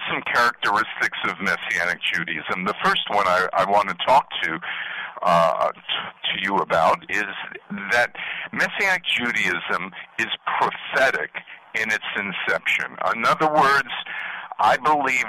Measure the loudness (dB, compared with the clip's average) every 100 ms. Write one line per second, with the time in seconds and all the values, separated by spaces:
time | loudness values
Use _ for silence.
0 | -4 -6 -2 2 2 0 0 0 0 -2
1 | -4 -2 -4 -2 -2 -2 -2 -2 0 -2
2 | -2 -2 -2 -4 -4 -4 -2 0 0 0
3 | 0 2 4 4 2 2 4 4 2 0
4 | 4 4 4 -4 -4 -4 -6 -8 -8 -10
5 | -10 -2 4 6 6 4 0 -2 -6 -4
6 | -6 -6 -4 -2 0 0 2 4 4 2
7 | 0 -2 -2 -6 -12 -14 -12 -8 0 2
8 | 0 -2 -8 -8 -8 -4 -2 0 0 0
9 | 0 -2 0 0 0 0 -2 -4 -4 -12
10 | -10 -4 -4 -4 -4 0 -2 -2 -4 2
11 | 2 2 -4 -10 -14 -20 -8 -4 -2 -2
12 | -2 -6 -4 -4 -2 -2 0 -2 -2 -2
13 | -2 2 2 2 4 4 4 4 0 -6
14 | -8 -10 -10 -10 -10 0 2 4 4 2
15 | 2 0